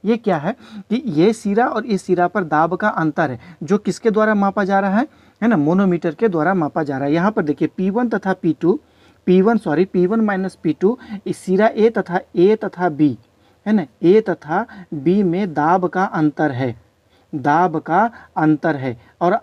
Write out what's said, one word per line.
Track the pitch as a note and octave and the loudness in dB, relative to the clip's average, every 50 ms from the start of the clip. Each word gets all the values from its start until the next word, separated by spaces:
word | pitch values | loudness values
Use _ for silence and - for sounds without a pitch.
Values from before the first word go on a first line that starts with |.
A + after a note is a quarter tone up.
| - | -2
ये | G3 A#3+ | -2 -2
क्या | A#3 A#3+ G#3 F3+ D3+ | -2 -2 -2 -2 -2
है | C#3+ F3+ C4 - - - A3 G#3 | -2 -6 -8 -8 -14 -20 -18 -18
कि | - - G#3 C4 D#4+ A3+ | -8 -6 -6 -4 -4 -2
ये | D3 D3 E3+ A3 | 0 2 2 2
सिरा | A3+ - - G3+ G3+ A3+ B3 | 2 0 -4 -2 0 0 0
और | C#4+ D4+ G#3+ C4+ | 0 -2 -4 -4
इस | B3 G3+ F#3 | -4 -4 -4
सिरा | - - F3+ F3 F3 F3 | -2 -2 0 0 0 0
पर | - G#3+ F#3 | 0 -4 -4
दाब | D3+ D#3 D3+ D#3+ E3 F#3 | 0 0 0 2 0 0
का | F3 G#3+ G#3+ | -2 -2 -2
अंतर | G#3+ F#3 D#3+ D#3 D3 F#3+ E3 C3 | -2 0 -2 -2 0 -2 -2 -2
है, | B2+ - - - - - | -4 -8 -14 -18 -16 -12
जो | E3 C#3+ G3 G#3 | -2 -2 -2 0
किसके | - G#3 F3 - - A3+ | 0 -4 -6 -2 -2 0
द्वारा | F#3+ G#3+ G#3+ G#3+ G#3+ | 0 2 2 2 2
मापा | G3+ G3 G3 G3 G#3+ G3+ | 2 0 0 0 -2 -2
जा | F3+ G3 G3 | 0 0 0
रहा | G3 G3 F#3+ A3 | 0 0 0 0
है, | C#4 - _ _ _ _ _ _ | -2 -4 _ _ _ _ _ _
है | G#3 A#3+ | 0 2
ना, | A3 | 2
मोनोमीटर | D#3+ C#3+ D3+ F3 F#3+ G3+ F#3 F3 E3 - E3+ D3+ | 2 2 2 2 2 2 2 2 0 -2 -4 -2
के | - A3+ A3 | 0 0 0
द्वारा | F3 D#3+ D3+ F3 G3 | 0 2 0 2 2
मापा | F#3 D3+ C#3+ - F3 | 0 -2 -2 -2 -4
जा | D#3 C#3 C#3 C3 | -4 -4 -4 -4
रहा | C#3 | -2
है। | C#3+ D3+ | 0 0
यहाँ | E3+ F3+ G#3+ | 2 0 0
पर | G#3+ - - | 0 0 -2
देखिए, | D3 C#3+ - D#3+ D3+ | -2 -2 -2 -4 -4
पी | - - F#3 G3 | -2 -4 -4 -2
वन | F#3+ A#3 B3 A3+ | -2 -2 -2 -2
तथा | A3+ G3 - F#3+ F#3 | -4 -2 -2 -4 -4
पी | - - E3+ D#3 - | -2 -2 -2 -2 0
टू, | E3+ E3 A3 D4+ - _ _ _ _ _ _ _ _ | 0 0 0 -2 -6 _ _ _ _ _ _ _ _
पी | - F3+ F#3+ | 2 4 4
वन, | F#3+ A3+ A#3 G#3+ | 4 4 2 0
सॉरी, | - E3+ D3 F3 F#3+ | 0 0 0 0 0
पी | - - F#3 F3+ | 0 0 0 0
वन | F3+ A3 A3+ | 0 0 0
माइनस | A3 G#3 G3 F#3 F#3+ F#3 - - | 0 0 -2 -4 -6 -6 -8 -4
पी | - E3 | -4 -4
टू, | D3+ - F3+ G3+ B3+ - - - G#3+ G3 - | -2 0 0 0 0 -2 -8 -12 -14 -10 -8
इस | G#3 E3+ - | -8 -8 -6
सिरा | - F3+ F#3 F#3+ G#3+ A3+ | -4 0 2 2 2 2
ए | - A3 G#3 A#3 | 2 2 2 2
तथा, | A3+ G#3 F#3+ - F3 F#3+ - _ - | 2 0 -4 -4 -4 -6 -6 _ 0
ए | G3 F3 G3+ A3 | 2 4 4 4
तथा | G#3+ A3 F3+ - F3 F3+ F3 | 0 -4 -8 -6 -4 -4 -2
बी, | D3+ C3+ D3+ C#3+ A#2 - _ _ _ _ _ _ _ _ _ | 0 0 0 0 0 -4 _ _ _ _ _ _ _ _ _
है | G3+ | -2
ना, | A3 G#3 D3+ - _ _ | 0 0 -2 -4 _ _
ए | - E3 G3 A3 | 2 4 4 4
तथा | A3 G3 E3+ - - D3 D#3+ G3 A#3 - - G3+ F3 - F3 | 2 0 -4 -6 -6 -4 -4 -4 -4 -6 -12 -20 -16 -12 -10
बी | D3 C3 D#3+ F#3 G#3 | -2 0 2 2 2
में | G#3 F3 E3 F#3 G#3+ F3+ D3 | 2 0 0 -2 -4 -4 -2
दाब | D3 D3 D#3+ F3+ F#3+ F3+ E3 | 0 2 2 2 2 0 -2
का | - F#3 F#3+ | -2 -2 -2
अंतर | - - E3+ D#3 D3+ C#3 - D#3 D3 | -2 -2 0 -2 0 0 0 -2 -2
है, | C3 B2 C3+ B2 A#2 - _ _ _ _ _ _ _ _ _ _ | -2 -2 -4 -4 -6 -8 _ _ _ _ _ _ _ _ _ _
दाब | - C#3+ B2 D3 D3+ E3 F3+ F3+ D#3 D#3 | -10 -4 0 0 2 2 2 0 -2 -4
का | - - D#3+ F#3 A3 A#3 A3+ - - - _ | -4 -2 0 0 0 0 -4 -10 -20 -10 _
अंतर | F#3 D#3 D#3 D#3 C#3 - E3 D3 | 0 2 2 2 2 0 -2 -2
है। | C3+ C3 C3 A2+ - - _ _ - | -2 -4 -8 -8 -10 -14 _ _ -4
और | F3 F3 G3+ - | -2 0 0 -2